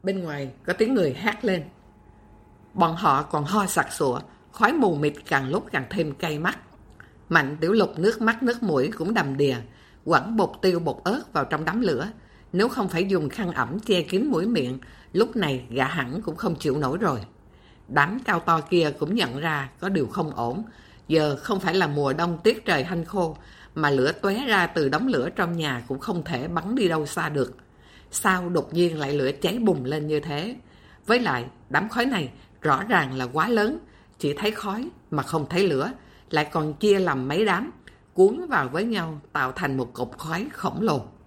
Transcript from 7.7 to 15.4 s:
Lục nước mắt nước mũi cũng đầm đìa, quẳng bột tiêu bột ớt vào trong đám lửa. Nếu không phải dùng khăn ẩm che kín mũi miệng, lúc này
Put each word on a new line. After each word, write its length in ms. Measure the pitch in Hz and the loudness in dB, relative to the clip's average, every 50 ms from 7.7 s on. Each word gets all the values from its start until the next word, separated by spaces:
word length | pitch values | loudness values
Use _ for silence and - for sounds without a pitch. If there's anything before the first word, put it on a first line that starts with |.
| 208 | 4
Lục 160 | 226 196 - - 156 | 4 4 2 0 2
nước 240 | 170 208 226 226 | 2 2 2 4
mắt 220 | 226 220 226 226 269 | 2 0 2 2 0
nước 200 | 240 - 240 - | 0 0 0 0
mũi 280 | 196 156 135 127 151 226 - | 2 2 2 2 2 0 -2
cũng 160 | 160 180 226 | -2 0 0
đầm 240 | 220 165 139 135 139 | 0 0 0 0 2
đìa, 180 | 143 143 127 120 113 - - - - - - - _ | 2 2 2 -2 -6 -12 -18 -20 -20 -20 -20 -12 _
quẳng 300 | 143 160 147 - 190 226 | 2 2 2 4 2 0
bột 160 | 220 190 - - - | 2 2 0 0 0
tiêu 180 | - 185 180 170 | 2 2 2 2
bột 180 | 165 156 123 - - | 0 -2 -4 -4 -2
ớt 300 | 180 214 285 - - - | -2 -2 -2 -4 -4 -4
vào 120 | 160 135 | -4 -2
trong 200 | - - 151 156 | -2 -2 -2 -2
đám 160 | 160 170 226 | -2 -2 0
lửa. 260 | 247 185 147 117 151 208 220 - - - - - - - - | 0 0 0 0 -2 -6 -8 -14 -20 -20 -20 -20 -18 -6 0
Nếu 160 | 175 208 262 | 0 0 0
không 200 | - 254 208 190 | 0 -2 -4 -2
phải 160 | - 165 185 | 0 -2 0
dùng 240 | 196 196 175 151 135 | 2 0 0 0 -2
khăn 220 | - - 214 175 | -4 -4 -6 -4
ẩm 280 | - - 123 113 139 208 | -2 -2 -2 -2 -2 -8
che 220 | - - 202 180 | 0 0 2 2
kín 260 | 156 - 180 190 240 302 | 2 0 0 0 0 0
mũi 180 | 247 160 175 | 0 0 0
miệng, 340 | 220 240 175 131 123 127 135 - - - - - - - | 0 0 0 0 -2 -4 -8 -10 -16 -20 -20 -20 -4 2
lúc 220 | 175 220 233 - | 2 2 2 2
này 300 | 233 | 0